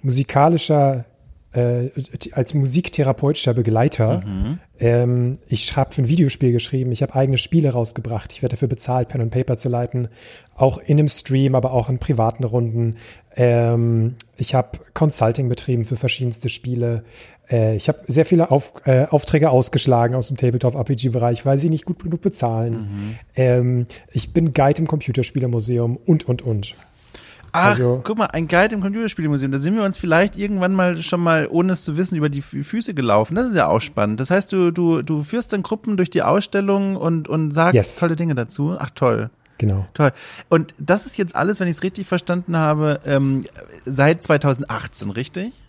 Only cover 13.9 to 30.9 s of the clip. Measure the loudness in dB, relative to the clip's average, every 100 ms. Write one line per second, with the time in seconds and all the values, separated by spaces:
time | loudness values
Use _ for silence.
13.9 | 2 0 -4 -16 -8 -2 -2 -2 -10 -14
14.9 | 0 0 2 0 2 -2 -4 -2 -2 -2
15.9 | -4 -4 -2 -4 -4 -6 -6 -6 -2 -2
16.9 | -4 -8 -20 -20 _ _ 2 2 0 -2
17.9 | -4 0 0 4 4 4 2 0 -6 2
18.9 | 2 4 0 2 2 4 4 2 0 2
19.9 | 2 2 0 -4 -2 0 0 -2 -2 -4
20.9 | -2 -2 0 0 0 0 0 2 -2 -4
21.9 | -8 -6 -2 -2 -2 -2 -2 -2 -4 -6
22.9 | -8 -8 -10 -10 0 2 4 2 0 -2
23.9 | -10 _ -8 -2 0 0 2 2 2 -2
24.9 | -2 -2 -2 -2 -2 -2 -2 -2 0 0
25.9 | -2 0 0 2 -4 -2 -4 -4 -14 -20
26.9 | _ _ -20 -20 -20 -6 2 2 4 2
27.9 | 0 -2 -2 -2 -2 0 2 2 0 -4
28.9 | -4 -4 -4 -2 0 0 -2 0 0 -2
29.9 | -2 2 4 2 0 -4 0 0 2 2